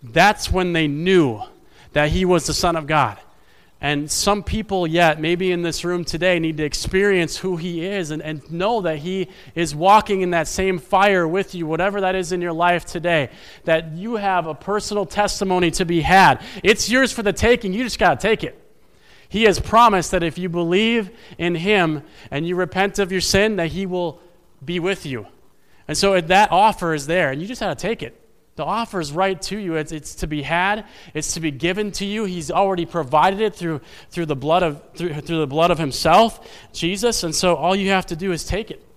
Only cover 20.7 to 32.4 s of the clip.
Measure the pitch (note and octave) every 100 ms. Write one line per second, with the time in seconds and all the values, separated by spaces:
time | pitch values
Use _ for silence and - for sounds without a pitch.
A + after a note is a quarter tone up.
20.7 | F3+ A3 A#3 F#3+ - - - E3+ E3 F3+
21.7 | G#3 E3 D3+ - - - C#3 E3 F3+ F3+
22.7 | G3 G3 F#3+ F#3+ F#3 E3+ F#3+ G#3+ G#3 E3
23.7 | D#3 F#3+ F3+ F3 - - _ _ _ C3+
24.7 | F3 E3 F#3+ D3+ D3+ - - - _ _
25.7 | _ - D3+ G3 F#3+ D#3+ F#3 G#3 F#3 G#3+
26.7 | G3+ F3 D#3 C3+ F3 D#3 C3+ F#3 B3 G#3
27.7 | D3 F#3+ A3+ A#2+ - _ _ _ - D3+
28.7 | G#3 A3+ F#3+ D3+ D3 G3 F#3+ - G3+ G3
29.7 | D#3+ D3+ D#3 D3 - E3+ D3+ C3+ E3+ F#3
30.7 | G#3+ G#3 - - D3+ D3+ - D#3+ C3+ E3
31.7 | F#3 G#3 - G3+ G#3 G#3 F3+